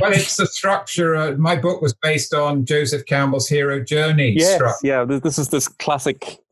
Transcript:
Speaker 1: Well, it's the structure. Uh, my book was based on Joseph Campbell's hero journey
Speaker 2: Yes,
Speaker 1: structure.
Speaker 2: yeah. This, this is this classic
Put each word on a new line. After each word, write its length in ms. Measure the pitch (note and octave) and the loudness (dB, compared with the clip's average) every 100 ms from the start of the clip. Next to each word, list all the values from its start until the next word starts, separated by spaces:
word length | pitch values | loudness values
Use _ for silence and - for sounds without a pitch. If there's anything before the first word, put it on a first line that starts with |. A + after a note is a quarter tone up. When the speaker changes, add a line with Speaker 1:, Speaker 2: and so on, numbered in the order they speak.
Speaker 1:
Well, 120 | G3+ | 2
it's 240 | G3 - - | 2 0 -2
the 100 | F#3+ | -4
structure. 680 | - G3 G3 - F3 E3 | -2 -2 -2 -2 -2 0
Uh, 180 | D#3 D#3 | 0 -2
my 220 | C#3+ D#3+ | 0 0
book 280 | E3+ E3+ - | 0 0 0
was 100 | D3 | -2
based 400 | - D#3 D3+ - | -2 -2 -2 -2
on 320 | D3+ D3 C#3+ | -2 0 0
Joseph 400 | B2+ D3+ D3 C#3 | 0 0 0 -4
Campbell's 420 | - C#3 C#3 C3+ - | -2 0 2 0 0
hero 380 | D3 C#3+ C#3 | 0 0 -2
journey 500 | B2 D3+ D#3 D3+ C3+ G#2+ | -2 0 2 2 4 4
Speaker 2:
Yes, 180 | F3 | 4
Speaker 1:
structure. 320 | F3+ A#2+ A2+ C#3 | 4 2 0 0
Speaker 2:
yeah. 180 | C3+ | 0
This, 160 | B2 C#3 | 0 0
this 180 | D#3 D3 | -2 -2
is 100 | C#3 | -2
this 180 | C#3+ - | -2 -4
classic 720 | - - C#3+ D3 C3 - - _ | -6 -4 -2 -2 -4 -8 -18 _